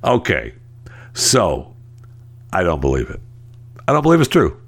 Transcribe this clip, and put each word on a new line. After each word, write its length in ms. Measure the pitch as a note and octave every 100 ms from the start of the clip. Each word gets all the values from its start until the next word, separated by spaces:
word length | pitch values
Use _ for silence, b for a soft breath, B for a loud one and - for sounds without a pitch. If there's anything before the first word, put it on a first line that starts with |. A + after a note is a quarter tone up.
Okay, 500 | - B2 - D2+ A1+ - - - - B B
so 600 | - - C3 F#2 C2 - - - - - - - - -
I 120 | F#2+
don't 180 | F2+ D2+
believe 280 | C2+ C2 -
it. 100 | - - - - - - - -
I 60 |
don't 100 | D3
believe 160 | D3+ E3
it's 100 | D#3+
true. 300 | F3 E2+ -